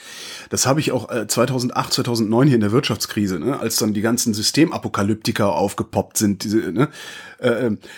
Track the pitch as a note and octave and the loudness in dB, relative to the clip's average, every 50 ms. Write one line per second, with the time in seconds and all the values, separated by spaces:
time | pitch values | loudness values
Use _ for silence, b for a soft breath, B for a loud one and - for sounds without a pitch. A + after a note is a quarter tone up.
0 | B B B B B B B B B B G#2 - - B2+ C#3+ D#3 - - - A2+ | B B B B B B B B B B -2 0 2 2 2 2 2 0 -2 -2
1 | G#2+ - A#2+ A#2+ G#2 - - A#2+ A#2 B2+ C3 B2 B2 A#2+ - B2+ C3 - - C3+ | -4 -4 -4 -4 -2 -2 0 2 2 2 0 -2 -2 -2 -2 -2 -2 -2 -2 -2
2 | A#2+ B2 A#2+ A2+ A2 G#2 A2+ B2+ C#3+ D3+ B2 A2+ G#2 G2+ A2 C#3 - - A2+ - | 0 0 0 0 2 2 4 6 6 6 6 4 4 4 2 2 2 0 -4 -4
3 | - - - A2 G#2 F#2+ F#2 D#2 E2 A#2+ C#3 - A2+ A2 - - A#2 G#2+ G2+ G#2 | -4 -4 -2 0 0 0 0 -2 -2 -2 -2 -2 -4 -2 -2 0 0 0 0 0
4 | G#2 A2+ A#2+ A#2 - A#2 G#2 A2 G2+ - - C#3+ D#3+ D#3 - A2+ - G#2 - G#2 | 0 0 0 0 0 0 -2 0 -2 0 2 4 2 2 2 -4 -6 -4 -2 0
5 | G2+ G#2 A2 - - A#2 G#2 - G#2+ G2+ - D#2 G2 G2 - - G#2 - - G#2 | 0 0 0 0 -2 -2 0 2 2 2 2 2 0 0 -2 -4 -6 -2 -2 -2
6 | - - - - A2 G2+ G2 F#2+ - G#2 G#2 A2 - F#2 E2 A2 D3 D3 B B | -2 -2 -2 0 0 0 0 0 -2 0 0 0 0 0 0 0 0 0 B B
7 | B B B B B B B B - B2 A#2 A#2 B2+ A2+ G#2 - B B B | B B B B B B B B -2 0 0 0 0 -2 -2 -4 B B B